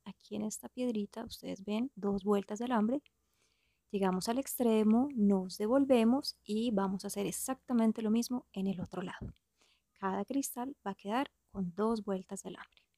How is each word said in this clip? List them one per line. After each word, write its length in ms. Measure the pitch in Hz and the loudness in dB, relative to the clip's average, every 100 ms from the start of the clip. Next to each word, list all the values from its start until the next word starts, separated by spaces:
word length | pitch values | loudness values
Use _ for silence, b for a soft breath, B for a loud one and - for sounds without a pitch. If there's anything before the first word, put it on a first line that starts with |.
aquí 300 | - - - | -10 -18 -10
en 80 | 208 | -6
esta 280 | 214 - - | -6 -8 -10
piedrita, 520 | - 247 220 202 226 | -4 -2 -2 -4 -8
ustedes 400 | 233 - 180 180 | -12 -12 -10 -10
ven 300 | 196 214 262 | -4 -2 -2
dos 300 | - 196 196 | -4 -2 -2
vueltas 360 | 190 202 196 208 | 2 0 0 -6
de 40 | |
alambre. 380 | 247 233 214 285 - _ _ _ _ _ _ _ _ | -2 2 2 0 -4 _ _ _ _ _ _ _ _
Llegamos 400 | 202 190 185 202 | 0 2 2 0
al 80 | 240 | -2
extremo, 720 | - - 240 220 214 226 285 | -4 0 2 4 6 6 4
nos 440 | 262 202 196 185 - | 4 4 4 2 -4
devolvemos 800 | 214 269 277 247 226 269 - - | 2 4 6 6 6 4 0 -8
y 280 | - 214 240 | -4 -2 0
vamos 340 | 202 196 196 | 0 0 -2
a 40 | 202 | -6
hacer 180 | 202 196 | -4 -4
exactamente 720 | - - 262 - 240 226 220 | -4 -6 -6 0 4 4 4
lo 100 | 220 | 2
mismo 360 | 226 240 247 - | 2 2 -4 -6
en 120 | 196 196 | -4 -2
el 140 | 180 | -2
otro 220 | 175 180 | -6 -6
lado. 320 | 180 - - - _ _ _ _ _ - | -8 -8 -12 -14 _ _ _ _ _ -8
Cada 240 | 196 190 | -4 -4
cristal 500 | 202 277 269 - 254 - 202 | -2 -2 -4 -6 -10 -8 -8
va 60 | |
a 40 | 196 | -8
quedar 340 | 196 233 285 _ _ | -4 -2 -4 _ _
con 240 | 196 180 | -6 -4
dos 300 | 175 214 226 | 0 0 0
vueltas 380 | 202 190 - 196 | -2 -4 -6 -12
de 60 | 190 | -12
alambre. 340 | 180 - _ _ | -14 -16 _ _